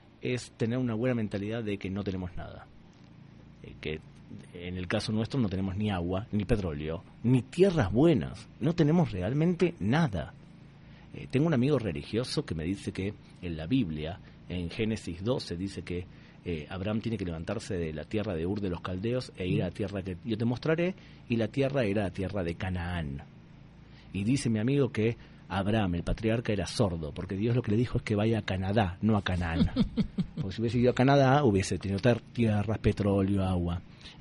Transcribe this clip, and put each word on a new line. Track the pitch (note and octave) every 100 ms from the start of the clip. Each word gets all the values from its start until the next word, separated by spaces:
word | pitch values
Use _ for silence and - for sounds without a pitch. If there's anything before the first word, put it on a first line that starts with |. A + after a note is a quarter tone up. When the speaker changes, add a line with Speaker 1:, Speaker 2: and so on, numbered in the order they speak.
| - -
Speaker 1:
es | B2 B2 -
tener | - A2+ B2+
una | B2 A2
buena | B2+ A#2+
mentalidad | G#2 G2+ G2+ A#2
de | G#2 G2
que | F#2+
no | G2
tenemos | G2+ F#2 F2+ -
nada. | D2 - - - - - - - - - - -
Eh, | - -
que | D2+ D#2 - - - G2+ -
en | F2 F2+ F2+
el | F2+
caso | A2 -
nuestro | G#2+ A2+ C#3
no | G#2
tenemos | F#2+ F#2+ F#2+
ni | G#2+
agua, | F#2 E2+ F#2 A#2
ni | G#2 G2
petróleo, | G#2+ F2+ D2 D#2 E2 - -
ni | A#2 B2+
tierras | - - G3 E3 F#2+
buenas. | G#2+ E3+ A#2+ C2 - - -
No | C#3+ E3+
tenemos | D3 F3 B2+
realmente | F#2+ F#2 C#3+ E3+ E3+ F3 -
nada. | G2+ D3+ D3 F2+ C2 - - - - - - - -
Eh, | - -
tengo | C3 E3
un |
amigo | B2+ C3+ C3+
religioso | G#2+ C#2+ - G#2 B2+ - -
que | D#2+
me |
dice | E2 G2 G2
que | F#2+ G2 - - -
en | F2 D#2
la | E2
Biblia, | C3 F2 D2+ D#2 G2+ - - -
en | F2+ E2+
Génesis | - A2 A2 F#2 E2+
doce, | G#2+ C#3 - F2
dice | G2 -
que, | E2 F2 F2+ - - - F2
eh, | D#2 -
Abraham | F#2 G2+ A2
tiene | A2+ G#2+
que | F#2
levantarse | E2 E2+ G2+ - F2+
de | D#2+
la | D2+ E2
tierra | G#2+ G#2 D#2+
de | F2
Ur | G2+
de | G2
los | E2+
Caldeos | - F#2 A2+ B2+ - -
e | F#2
ir | -
a | F2+
la |
tierra | G2+ F#2+ G2
que | F#2 F2+ A#2
yo | G#2+
te | A#2
mostraré, | A#2+ D3 D#3+ F3 - - - -
y | A#2
la | -
tierra | C#3 C3+ C#3 G#2
era | G#2
la | F#2+
tierra | G2 F#2 G2
de | E2+ E2+
Canaán. | F#2+ F2+ F2 F2+ D2 C#2 - - - - - - - - -
Y | G2
dice | G#2 C#3 A#2+
mi | A2
amigo | A#2+ C#3+ B2+
que | - A2+ A#2 - - -
Abraham, | F#2+ G2+ A2 F#2+ F2
el |
patriarca, | - - A2 A#2 A2+
era | G2 E2+
sordo, | - G2+ E2 D2
porque | F2 F#2 G2
Dios | A#2 A#2+
lo |
que | A2
le | G#2+
dijo | - -
es |
que | - G2+
vaya | A2+ A2
a |
Canadá, | - F#2 F#2+ G#2+ F#2 F2+
no | G#2+ G#2
a |
Canaán. | F2+ F2 E2+ E2 - B3+ - - -
Speaker 2:
<laughs> | - - -
Speaker 1:
Porque | G2 G#2
si |
hubiese | A2+ A#2+
ido | B2
a | A#2
Canadá, | C3 C#3+ C3 C#3+
hubiese | C3 G2 - F#2
tenido | F#2+ G2
ter-, | C3 A#2
tierras, | - A#2+ A2+ G#2 G2+ G#2+
petróleo, | G#2+ G2+ G2+ G2 F#2+ G2
agua. | F#2 F2+ E2+ F2 - - - -